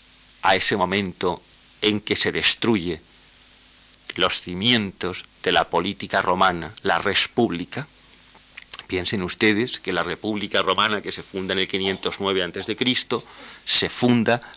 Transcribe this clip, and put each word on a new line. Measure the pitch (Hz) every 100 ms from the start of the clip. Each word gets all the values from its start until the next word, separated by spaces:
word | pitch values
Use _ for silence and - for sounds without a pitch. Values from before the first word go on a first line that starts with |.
| - - - -
a | 95 95
ese | - 107
momento | 90 98 95 - 92 82 - - - -
en | 107 104
que | - 101
se | 98
destruye | 80 - - 110 110 85 80 - - - - - - - - - - - -
los | 90 -
cimientos | - 90 110 120 101 - 90 87 - -
de | -
la | 85 85
política | 85 92 95 98 101
romana, | 92 92 92 87 80 -
la | 95 85
res | 92 92 -
publica. | - 113 85 90 - 151 - - - - - - - - - -
Piensen | 92 87 104
ustedes | 90 - 110 104 127 -
que | -
la | 90
República | 85 82 107 104 98 101
Romana, | 92 92 107 104
que | 98
se | 92
funda | - 98 95
en | 95
el | 92
quinientos | 98 95 95 90 -
nueve | 98 95
antes | 87 98 95
de | 104
Cristo, | 123 120 - 117 - - - - -
se | - 90
funda | - 123 120 110 120 -